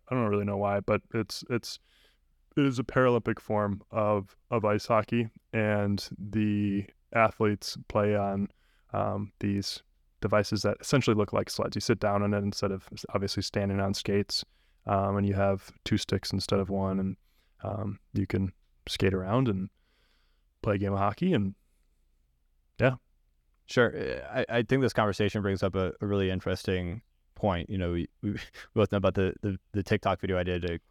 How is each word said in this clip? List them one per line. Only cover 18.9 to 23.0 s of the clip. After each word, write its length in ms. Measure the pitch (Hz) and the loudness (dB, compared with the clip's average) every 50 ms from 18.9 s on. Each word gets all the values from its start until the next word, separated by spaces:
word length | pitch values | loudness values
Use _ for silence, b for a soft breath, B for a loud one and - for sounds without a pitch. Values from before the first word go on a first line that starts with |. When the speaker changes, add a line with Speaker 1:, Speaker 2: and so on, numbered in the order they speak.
| - - 98 95 95 | -2 0 2 2 2
Speaker 1:
around 340 | 92 92 95 110 131 135 117 | 0 -2 0 0 2 2 2
and 200 | 98 95 92 - _ _ _ _ _ _ _ _ _ _ _ _ _ _ _ _ _ - | 0 -2 -4 -8 _ _ _ _ _ _ _ _ _ _ _ _ _ _ _ _ _ -6
play 140 | - 113 101 | -2 0 0
a 20 | 95 | 2
game 140 | 101 98 | 2 0
of 60 | 98 98 | 0 2
hockey, 360 | 98 104 98 - 175 190 175 | 0 0 0 0 0 2 2
and 200 | 110 101 95 - _ _ _ _ _ _ _ _ _ _ _ _ _ _ _ _ _ _ _ _ _ _ _ _ - | 2 2 0 -4 _ _ _ _ _ _ _ _ _ _ _ _ _ _ _ _ _ _ _ _ _ _ _ _ 2
yeah. 140 | 117 135 131 - | 2 2 2 0